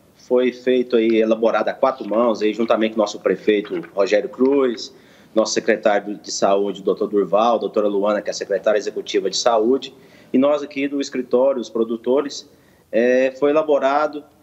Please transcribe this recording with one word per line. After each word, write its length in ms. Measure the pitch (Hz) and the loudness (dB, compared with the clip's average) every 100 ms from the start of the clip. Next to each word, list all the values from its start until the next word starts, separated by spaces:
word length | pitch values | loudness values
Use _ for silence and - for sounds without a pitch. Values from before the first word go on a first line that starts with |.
| _ | _
foi 380 | _ - 123 127 | _ -2 0 0
feito 440 | 117 - 127 123 120 | -2 -2 0 2 2
aí, 200 | 113 110 | 4 2
elaborado 540 | 110 113 113 107 104 | 2 2 2 0 -2
a 20 | |
quatro 340 | - 135 127 107 | 0 0 0 -2
mãos, 360 | 104 120 104 | 0 0 0
aí, 100 | 107 | 0
juntamente 420 | 104 117 113 110 | 0 0 0 0
com 60 | 110 | 0
o 20 | |
nosso 180 | 104 - | -2 -2
prefeito 600 | - 92 - 104 101 87 82 | -2 0 2 0 0 -6 -6
Rogério 340 | 98 98 104 98 | -2 0 0 0
Cruz, 640 | - 131 139 131 110 - - - - - | 0 2 2 0 -2 -10 -18 -20 -20 -4
nosso 200 | 107 107 | -2 0
secretário 640 | - - 110 110 101 98 101 | 0 0 0 2 0 -2 -10
de 160 | - | -10
saúde, 500 | - 101 101 101 90 | -2 2 2 0 -2
doutor 240 | - 92 101 | -4 -2 0
Durval, 500 | 101 90 98 117 113 | 0 2 2 2 0
doutora 280 | 98 110 104 | -2 -2 0
Luana, 340 | 101 101 104 | 0 0 0
que 80 | 98 | -4
é 20 | |
a 20 | |
secretária 440 | - 98 95 110 107 | -8 -4 -2 0 0
executiva 520 | 101 104 95 104 95 | -2 -8 -4 -2 -2
de 60 | - | -2
saúde, 580 | 123 117 113 135 - - - - - | 0 2 2 0 -2 -18 -20 -20 -4
e 60 | 127 | 0
nós 240 | 139 147 | 2 0
aqui 260 | 143 139 143 | -4 -6 -4
do 120 | 143 | -4
escritório, 600 | 139 127 123 123 135 131 | -6 -6 -2 2 2 0
os 80 | 113 | -4
produtores, 840 | 113 113 113 - 131 143 - - _ _ _ _ | -4 -4 -4 0 0 -2 -8 -16 _ _ _ _
é, 420 | 110 123 127 131 131 | 0 2 2 0 0
foi 120 | 147 | 0
elaborado 760 | 151 156 143 135 143 151 147 - _ | 2 2 2 2 0 0 -4 -14 _